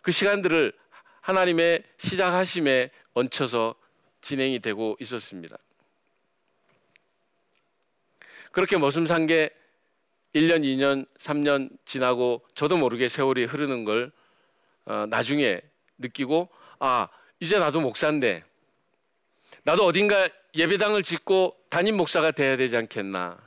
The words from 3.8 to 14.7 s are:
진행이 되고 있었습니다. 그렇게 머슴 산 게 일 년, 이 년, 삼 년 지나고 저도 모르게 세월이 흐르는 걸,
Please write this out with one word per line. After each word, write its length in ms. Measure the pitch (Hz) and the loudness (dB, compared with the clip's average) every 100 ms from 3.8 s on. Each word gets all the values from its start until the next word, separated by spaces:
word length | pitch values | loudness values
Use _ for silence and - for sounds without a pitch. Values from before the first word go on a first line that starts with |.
| _ _ _ _ | _ _ _ _
진행이 360 | - 139 135 127 | -10 -4 -2 -2
되고 380 | 110 104 110 104 | -4 -4 -4 -6
있었습니다. 580 | 113 123 - 95 82 - _ _ _ _ _ _ _ _ _ _ _ _ _ _ _ _ _ _ _ _ _ _ _ _ _ _ - - - | -8 -10 -12 -16 -18 -20 _ _ _ _ _ _ _ _ _ _ _ _ _ _ _ _ _ _ _ _ _ _ _ _ _ _ -20 -20 -6
그렇게 260 | - 190 190 | -2 2 2
머슴 300 | 143 139 160 | 2 2 0
산 200 | 170 160 | 0 2
게 240 | 160 156 _ _ _ _ _ _ _ _ | 2 2 _ _ _ _ _ _ _ _
일 140 | 151 165 | 2 4
년, 160 | 165 | 4
이 140 | 143 135 | 2 0
년, 300 | 139 139 135 _ | 0 0 -4 _
삼 260 | - 147 | -6 -2
년 260 | 147 139 135 - | 0 0 -2 -12
지나고 640 | - 135 127 123 123 117 _ | -12 -2 0 2 0 -2 _
저도 220 | - 151 180 | -4 0 2
모르게 320 | 131 117 123 | 2 0 -2
세월이 380 | - 135 127 117 | 0 0 0 -2
흐르는 380 | 143 147 127 | -4 -4 -4
걸, 280 | 107 110 123 _ _ _ _ _ _ | -2 -4 -4 _ _ _ _ _ _